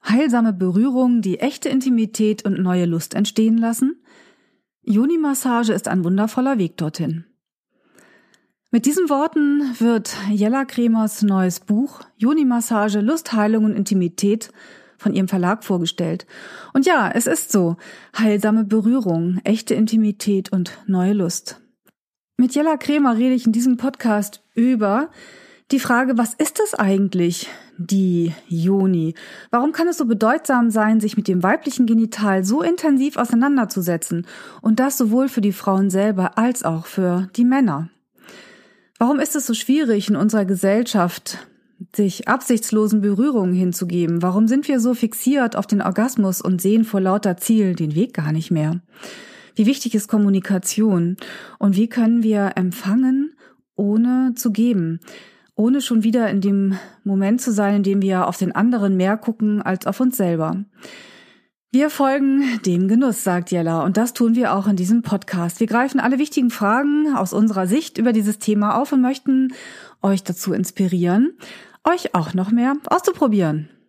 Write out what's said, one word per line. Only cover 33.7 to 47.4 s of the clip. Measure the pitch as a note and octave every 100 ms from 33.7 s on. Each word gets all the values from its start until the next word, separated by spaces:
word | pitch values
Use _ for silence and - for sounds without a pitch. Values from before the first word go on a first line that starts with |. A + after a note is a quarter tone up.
| G3 F3 E3+ - E3+ F3 - - -
Und | A3+ A3
das | C4+ -
sowohl | A3+ A#3+ C4+
für | -
die | G3+
Frauen | F3+ - F#3+ G3
selber | F#3+ G#3 F#3+ F#3 -
als | A#3 B3
auch | - E3 E3
für | - F3+ F3 F#3+ -
die |
Männer. | A#3+ C4+ A#3 D3 E3 _ _ _ - - - - _ _ _ _
Warum | A#3 C#4+
ist | D#4 D4+
es | B3
so |
schwierig | A3 - C#4+ C4+ G#3 G3
in | G#3
unserer | G#3 G#3+ F#3+
Gesellschaft, | F#3 G3 G#3+ A#3 G#3 F3 - - - - _ _ _ F#3
sich | - G3+ - -
absichtslosen | B3+ - A3+ - G#3+ G#3+ G#3+
Berührungen | G3+ G3 C#4 A#3+ F3+
hinzugeben? | F3+ F3+ F3 F3+ F3 E3+ E3+
Warum | F3+ F#3 A3
sind | C4 D4+
wir | C4+
so | A#3
fixiert | A#3+ A3+ - B3 C#4+ A#3+
auf | - -
den | G3+
Orgasmus | F#3+ F#3 A#3+ - F#3+ F#3
und | - F3+
sehen | F#3+ A3+
vor | A3 G3
lauter | F#3+ G3+ G3+
Ziel | F3